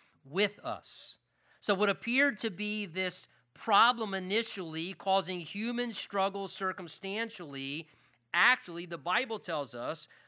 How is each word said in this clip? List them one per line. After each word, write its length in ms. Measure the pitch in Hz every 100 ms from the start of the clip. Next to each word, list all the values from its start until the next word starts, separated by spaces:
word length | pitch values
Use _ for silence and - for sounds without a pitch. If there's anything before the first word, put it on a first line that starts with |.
| _ _
with 360 | 135 160 202 -
us. 580 | 135 98 - - - - _ _ _ _
So 100 | -
what 160 | 202 302
appeared 500 | 285 233 254 285 214
to 100 | 226
be 340 | 175 208 214
this 420 | 196 170 185 - - _ _ -
problem 560 | - 202 233 233 214
initially, 800 | 190 185 214 220 202 170 160 175
causing 460 | 190 196 190 170 180
human 520 | 156 196 226 240 240
struggle 560 | 208 - 202 196 196 190
circumstantially, 1400 | - 190 185 175 - 190 208 226 - 156 135 135 147 160 _ _ _ _
actually, 540 | 175 208 254 - 170 175
the 100 | 165
Bible 400 | 147 202 254 220
tells 360 | - 156 131
us, 340 | 120 127 156 - -